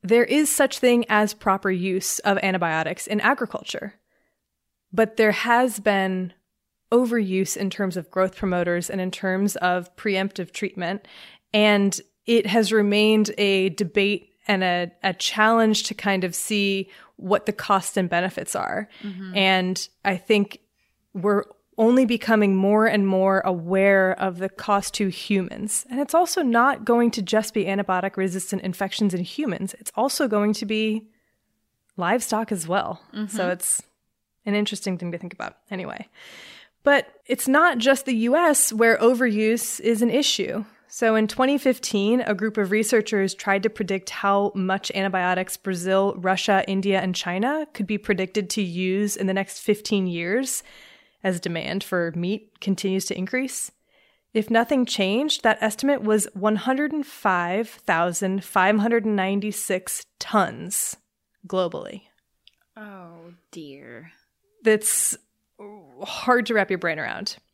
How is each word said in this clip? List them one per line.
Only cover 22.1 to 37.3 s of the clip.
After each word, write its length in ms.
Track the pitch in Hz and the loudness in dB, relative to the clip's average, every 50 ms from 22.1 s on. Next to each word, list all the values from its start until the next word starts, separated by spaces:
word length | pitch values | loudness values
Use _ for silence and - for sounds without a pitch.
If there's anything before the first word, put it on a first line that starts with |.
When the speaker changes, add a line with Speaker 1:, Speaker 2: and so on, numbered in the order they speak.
| 240 226 - 220 226 214 208 202 190 | 2 -2 0 2 2 4 4 4 4
Speaker 1:
more 300 | 190 190 196 208 214 220 | 2 4 4 4 4 4
and 180 | 226 - 208 196 | 4 2 2 2
more 360 | 196 190 190 190 190 190 190 | 2 2 2 2 4 2 2
aware 720 | - 190 185 175 160 175 190 190 196 202 196 196 190 185 185 - | 2 0 -2 -2 -4 -2 0 2 4 6 6 4 4 2 0 -2
of 180 | 190 190 180 | -4 -4 -4
the 100 | 175 190 | -6 -8
cost 460 | 190 - - - - 208 202 196 - - | -8 -8 -8 -2 0 0 0 0 -4 -4
to 160 | - 208 190 | -2 -2 -2
humans. 760 | 175 - - - 202 190 190 - - - - 208 - - - 254 | -2 -6 -2 0 0 0 0 -2 -8 -10 -8 -4 -4 -6 -6 -6
And 100 | 247 262 | -4 -4
it's 140 | 285 - - | -4 2 2
also 280 | 330 359 339 - 370 | 2 2 2 0 0
not 440 | 320 247 233 233 240 269 277 - 214 | 0 2 4 4 4 2 2 0 0
going 260 | 220 233 240 240 233 | 2 2 4 4 2
to 100 | - - | 0 -2
just 320 | 190 - - 214 214 - - | -4 0 0 0 0 0 -4
be 120 | 220 175 | -2 -2
antibiotic-resistant 960 | 180 196 202 196 - 185 185 185 196 - - 190 190 175 190 - - 202 185 | 0 -2 -2 0 0 -2 -2 -2 -4 -4 -2 -4 -2 -2 -6 -6 -6 -8 -6
infections 520 | - 190 175 - 196 190 - - 214 196 170 | -6 -6 -4 -4 -6 -6 -2 0 0 0 0
in 100 | 175 175 | -2 -4
humans. 500 | - - - 311 240 175 - 190 196 - - | -6 -6 -6 -4 -4 -4 -4 -6 -10 -10 -12
It's 120 | - - _ | -14 -8 _
also 320 | - 233 277 - - 302 226 | -2 -2 -2 0 -2 -2 0
going 240 | 214 208 208 208 214 | 2 2 2 0 0
to 120 | 214 220 | -2 -4
be 420 | 202 220 214 220 220 214 220 220 _ _ _ _ _ _ _ _ _ _ _ _ _ _ _ _ _ _ | -4 -2 -2 0 0 -2 -4 -6 _ _ _ _ _ _ _ _ _ _ _ _ _ _ _ _ _ _
livestock 540 | - 175 175 214 247 - - 226 214 226 - | -4 -2 0 0 0 0 -2 -2 -4 -2 -4
as 160 | 214 180 160 | -6 -6 -4
well. 340 | 160 175 196 - - - - _ _ - | -2 -2 -2 -2 -4 -8 -12 _ _ -10
Speaker 2:
Mm-hmm. 220 | 208 214 196 196 | -10 -10 -6 -4
Speaker 1:
So 140 | 208 180 180 | -4 -2 -2
it's 320 | 185 185 - - - - - _ _ _ _ _ _ _ _ _ _ _ _ | -4 -4 -2 -2 -2 -2 -2 _ _ _ _ _ _ _ _ _ _ _ _
an 100 | 208 202 | -2 0
interesting 420 | 208 208 208 208 - - 202 185 | 0 0 -2 -4 -6 -6 -6 -6
thing 140 | 170 180 175 | -4 -6 -8
to 60 | 165 | -8
think 160 | 170 - 175 180 | -8 -12 -14 -12
about 240 | _ - - - _ _ _ | _ -12 -12 -12 _ _ _
anyway. 380 | 208 185 180 - - - - _ _ - - - - - - - - - - _ _ _ _ | -10 -10 -8 -10 -10 -12 -14 _ _ -20 -20 -20 -20 -20 -20 -20 -20 -20 -20 _ _ _ _
But 240 | 285 285 269 - - _ _ _ | 4 4 4 2 -4 _ _ _
it's 220 | - | -4